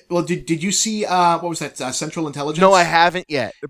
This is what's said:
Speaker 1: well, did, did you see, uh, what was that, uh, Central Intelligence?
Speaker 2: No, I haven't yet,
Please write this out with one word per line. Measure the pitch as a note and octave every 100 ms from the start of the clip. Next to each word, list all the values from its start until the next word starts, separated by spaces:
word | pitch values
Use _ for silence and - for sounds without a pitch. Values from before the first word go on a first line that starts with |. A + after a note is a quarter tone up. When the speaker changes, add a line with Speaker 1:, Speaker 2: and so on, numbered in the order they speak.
| -
Speaker 1:
well, | F3
did, | D#3 F3
did | - E3
you | F#3+
see, | - A3 G#3+ G3+
uh, | F3+ E3+ E3
what | F3
was | D#3+
that, | C#3+ -
uh, | B2+
Central | B2 D#3 E3+ D#3
Intelligence? | D3 C#3+ D#3
Speaker 2:
No, | F#3+
I | F#3+
haven't | E3+ E3 F3 F3 F3
yet, | D3 G#2+ - D3